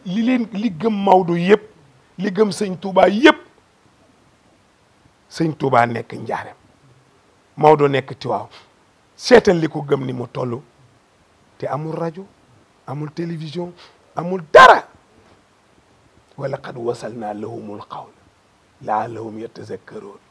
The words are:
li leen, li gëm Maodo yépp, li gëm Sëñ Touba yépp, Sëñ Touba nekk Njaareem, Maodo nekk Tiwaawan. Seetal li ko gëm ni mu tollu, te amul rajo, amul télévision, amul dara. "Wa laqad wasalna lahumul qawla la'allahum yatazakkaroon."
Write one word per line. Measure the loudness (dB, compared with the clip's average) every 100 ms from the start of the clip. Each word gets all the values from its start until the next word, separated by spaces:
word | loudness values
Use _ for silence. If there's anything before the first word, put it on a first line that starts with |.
| -6
li | -2
leen, | 0 0 -2
li | -4 -4
gëm | -2 -2 0
Maodo | 4 4 4 0
yépp, | 4 4 2 _ _ _ _ -8
li | -4
gëm | 0 0
Sëñ | 0 -6 -6
Touba | -2 4 4
yépp, | 6 4 4 -2 _ _ _ _ _ _ _ _ _ _ _ _ _ _ _ _ _ _
Sëñ | -4 -4 -2
Touba | 2 2 2
nekk | 0 -8
Njaareem, | -12 -8 -8 -10 -18 _ _ _ _ _ _ _ _ _ 2
Maodo | 6 6 4
nekk | 0 -4 -10
Tiwaawan. | -6 -6 -8 -18 -20 _ _ _ _ -12
Seetal | 4 6 6 2
li | 0
ko | -4
gëm | -4 -2 -2
ni |
mu | -8 -10
tollu, | -8 -6 -6 -10 _ _ _ _ _ _ _ _ -12
te | -8
amul | -6 -6 -6
rajo, | -8 -8 -16 _ _ _ _ _ -14
amul | -10 -10
télévision, | -8 -10 -10 -10 -10 -12 -14 -20 _ _ -10
amul | -6 -8 4
dara. | 8 8 8 0 _ _ _ _ _ _ _ _ _ _ _ _ _ _ -12
"Wa | -8
laqad | -8 -10 -8
wasalna | -6 -6 -10 -10 -8
lahumul | -8 -10 -12 -14 -14 -14
qawla | -16 -16 _ _ _ _ _ _ _ -6
la'allahum | -4 -4 -10 -12 -12
yatazakkaroon." | -14 -14 -14 -14 -14 -18 -18 -20 _